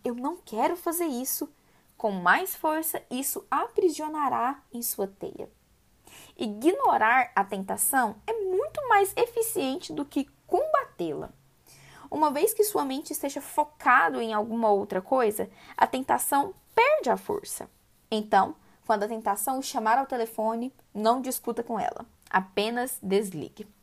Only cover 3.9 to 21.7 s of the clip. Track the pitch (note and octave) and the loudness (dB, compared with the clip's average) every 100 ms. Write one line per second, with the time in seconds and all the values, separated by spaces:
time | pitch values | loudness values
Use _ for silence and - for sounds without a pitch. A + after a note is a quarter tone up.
3.9 | D4 D#4 D#4 C#4 A#3+ A#3+ C#4+ _ A#3+ A#3 | 0 -6 -4 -2 0 -2 -4 _ -8 -6
4.9 | - G3 G3 - - - _ _ _ _ | -4 -6 -6 -12 -12 -16 _ _ _ _
5.9 | _ - - - - A3+ G#3 C#4+ A#4 A#4+ | _ -20 -20 -20 -8 -8 0 0 2 2
6.9 | C#4+ A3 B3+ B3 - G3 G3 F#3+ G3 - | 4 4 4 2 0 0 -4 -6 -2 0
7.9 | C4+ A3+ - - A4+ F#4+ F#4 D5+ D5+ C5 | 2 0 -2 -6 -4 0 -2 -2 -4 2
8.9 | G#4 G4+ - A#4+ A#4 A4+ - C4 C4+ - | 4 4 2 0 0 -2 -2 -2 -4 -8
9.9 | D#4 C#4+ - C4+ _ - - D#5+ D5 B4 | -8 -4 -4 -4 _ -2 0 2 0 0
10.9 | - E3+ D3 - - _ _ _ - - | -6 -6 -6 -10 -16 _ _ _ -20 -20
11.9 | - - C#4+ D4+ C#4 G#4+ - G#4 F4+ C#4 | -20 -10 0 0 2 2 4 2 2 -2
12.9 | C4 D#4+ D4 C#4 C#4+ - - D4 - - | -4 -6 -6 -4 -6 -2 -2 -2 0 6
13.9 | B3+ E4 B3+ A3+ G#3+ G#3+ A3+ A3 G3+ G#3 | 6 6 0 -2 -2 -2 0 4 4 2
14.9 | F#3 F#3 C4 A3+ G#3+ G3 - - - - | -4 0 2 2 0 -6 -10 -16 0 0
15.9 | C4 C4+ B3 - C#4+ F#4+ - _ - B4+ | 0 0 0 2 0 0 -8 _ 2 4
16.9 | D#5 D#4 G3 - - - - - _ _ | 4 2 -2 -2 -6 -6 -12 -14 _ _
17.9 | _ _ A3 G#3+ G3 F#3+ - _ _ - | _ _ -4 2 4 4 -2 _ _ 0
18.9 | G#3+ G#3+ A3+ A3 G#3 - C4 C4 C4 A3 | 0 0 -2 -2 -2 -2 -4 -4 -2 2
19.9 | A#3+ C4+ B3+ A3+ - A3 A3+ B3+ - _ | 2 2 -2 -4 -2 -2 -2 -6 -10 _
20.9 | G3+ G#3+ B3+ C4 B3 - A#3 A#3 | 0 2 2 0 -4 -4 -4 -4